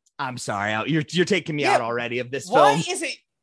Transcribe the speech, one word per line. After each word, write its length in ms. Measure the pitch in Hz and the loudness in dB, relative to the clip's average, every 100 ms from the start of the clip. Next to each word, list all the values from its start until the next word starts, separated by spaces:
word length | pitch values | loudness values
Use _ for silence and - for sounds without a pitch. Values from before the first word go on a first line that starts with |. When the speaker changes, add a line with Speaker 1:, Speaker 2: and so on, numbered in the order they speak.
| _ - | _ -8
Speaker 1:
"I'm 180 | 135 120 | -8 -6
sorry, 340 | - 101 104 | -4 -2 0
Al, 140 | 107 110 | 0 0
you're, 160 | 160 - | 0 0
you're 160 | 170 170 | 0 2
taking 300 | 185 151 147 | 0 -2 -2
me 80 | |
Speaker 2:
Yeah. 100 | 135 - | 2 2
Speaker 1:
out 60 | |
already 380 | 117 120 120 120 | 0 -2 -2 -4
of 100 | 123 | -6
this 180 | 135 180 | -8 0
Speaker 2:
Why 280 | 262 285 - | 6 6 4
Speaker 1:
film." 120 | - - | -2 -6
Speaker 2:
is 60 | |
it, 140 | 285 - _ _ | -6 -10 _ _